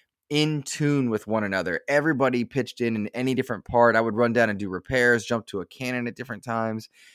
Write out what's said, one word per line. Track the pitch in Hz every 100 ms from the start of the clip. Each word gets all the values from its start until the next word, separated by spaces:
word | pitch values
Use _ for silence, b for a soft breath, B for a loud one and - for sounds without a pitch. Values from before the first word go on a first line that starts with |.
| b _ _
in | 147 151 151
tune | 143 - 147 143 127
with | 107 -
one | 110
another. | 104 95 87 82 -
Everybody | 147 151 139 135 123
pitched | 117 135 120 -
in | 120 113
in | 104
any | 117 131 127
different | 127 107 -
part. | 123 117 113
I |
would | 113 107
run | 120
down | 113 113
and | 101
do | 98
repairs, | 90 - 131 123 120 -
jump | 117 -
to | 98
a | 87
cannon | - 127 127 120
at | -
different | 123 107
times. | - 113 113 110 - b b